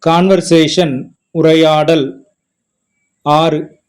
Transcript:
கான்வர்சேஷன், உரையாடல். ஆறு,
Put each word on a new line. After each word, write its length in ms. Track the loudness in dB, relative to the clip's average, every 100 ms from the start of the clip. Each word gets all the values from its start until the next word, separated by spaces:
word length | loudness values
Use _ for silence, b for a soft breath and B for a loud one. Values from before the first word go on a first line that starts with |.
| -2
கான்வர்சேஷன், 1040 | 0 2 0 2 2 2 0 -2 -4 -12 _ _
உரையாடல். 960 | -2 0 2 2 0 0 0 -2 -10 _ _ _ _ _ _ _ _ _ _
ஆறு, 580 | -2 0 0 -2 -8 _